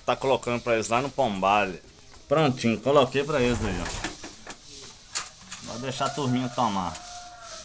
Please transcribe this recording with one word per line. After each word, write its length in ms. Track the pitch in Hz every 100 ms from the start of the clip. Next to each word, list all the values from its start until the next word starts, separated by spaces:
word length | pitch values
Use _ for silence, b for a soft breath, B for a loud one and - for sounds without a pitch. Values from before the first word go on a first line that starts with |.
tá 120 | - 123
colocando 440 | 135 123 - 120
pra 100 | 120
eles 160 | 113 107
lá 100 | 117
no 120 | 143
pombale. 680 | 131 127 98 95 104 98 82 - - - - -
Prontinho, 520 | 143 151 131 117 107
coloquei 440 | - 147 123 135
pra 160 | 143 151
eles 200 | 123 117
aí, 160 | 107 90
ó. 60 | 85 - - - - - - - - - - - - - - - - - -
Vou 100 | 113
deixar 300 | 131 127 139
a 20 |
turminha 400 | - 135 123 127
tomar. 480 | 123 117 101 87 80 - - - - - -